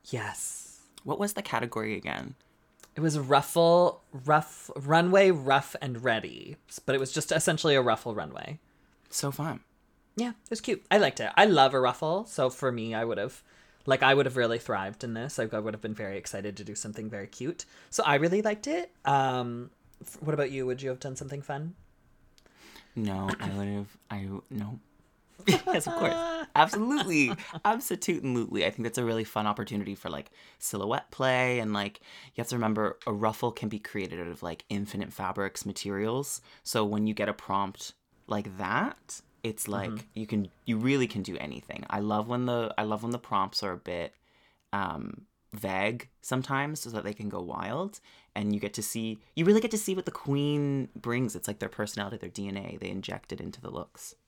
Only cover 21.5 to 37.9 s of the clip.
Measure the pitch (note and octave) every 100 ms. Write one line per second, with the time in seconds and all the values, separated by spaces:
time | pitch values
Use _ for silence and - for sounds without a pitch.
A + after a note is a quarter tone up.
21.5 | C#3+ D#3+ F3+ - _ _ _ _ _ _
22.5 | _ - - - - G#2 F#2+ G2 G2 G2+
23.5 | G2 G2+ G2+ G2+ - _ G#2 G2 G2 -
24.5 | G#2+ G#2 B2 _ _ _ _ _ _ -
25.5 | E4+ - F4 - E4+ - E4 E4+ E4 D#4
26.5 | - D#3+ G3+ A3+ C#4+ G3+ D#3+ C3 D#3+ -
27.5 | D#3 G#3 A#3 - F#3+ - E3+ C3+ B2 A2+
28.5 | G2+ F2 G#2 A#2 A2 A#2+ A2+ G#2+ G#2+ G#2+
29.5 | G#2 A2 G#2 G2+ G2+ F2+ D2 - - -
30.5 | _ - G2+ G2 C3 - - C3 B2+ B2+
31.5 | B2 A2 G#2 G2+ - - - - - A#2
32.5 | B2 A2 G#2+ G#2 - - G#2 A2 A2 A#2+
33.5 | A2+ A2 G#2+ - G#2+ F#2 E2+ F2 E2+ F2
34.5 | E2 - G2+ G2+ G2 G2 - F#2+ F#2+ G2
35.5 | - G2+ F#2+ G2+ G2 G#2+ B2+ C#3+ - -
36.5 | - - A#2+ G#2+ G#2 G#2+ G#2+ G#2 G2+ -
37.5 | G2 G2 - -